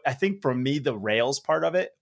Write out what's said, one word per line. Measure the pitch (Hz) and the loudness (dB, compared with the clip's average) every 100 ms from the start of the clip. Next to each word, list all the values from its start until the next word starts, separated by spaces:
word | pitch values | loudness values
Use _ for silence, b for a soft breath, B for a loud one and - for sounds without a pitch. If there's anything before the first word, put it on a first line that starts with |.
I | 139 | -2
think | 131 196 196 | 0 -2 0
for | 139 | -2
me, | 127 127 147 | 0 0 0
the | 135 110 | -2 -2
rails | 107 113 120 139 | 0 2 2 0
part | - 160 | -2 0
of | 165 175 | 2 0
it | - - | -2 -6